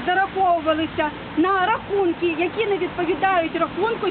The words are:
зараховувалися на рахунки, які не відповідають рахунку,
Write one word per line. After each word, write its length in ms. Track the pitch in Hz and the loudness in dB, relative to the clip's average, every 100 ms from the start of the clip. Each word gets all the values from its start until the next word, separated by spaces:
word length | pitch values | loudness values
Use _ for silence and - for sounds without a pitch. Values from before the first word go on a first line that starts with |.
| 269 | 0
зараховувалися 1040 | 359 392 381 381 339 311 311 320 - 302 - - - | 0 0 2 2 4 2 0 -2 -2 -4 -4 -6 0
на 280 | 349 392 370 | 2 4 2
рахунки, 600 | 480 - 403 370 - 349 311 | 0 0 0 0 0 -2 0
які 260 | 359 403 427 | -2 -2 -2
не 120 | 381 | 0
відповідають 800 | 349 - 330 330 381 370 320 330 | -2 -4 -2 0 2 2 0 -2
рахунку, 520 | 320 - 427 440 381 | -4 0 -2 0 -4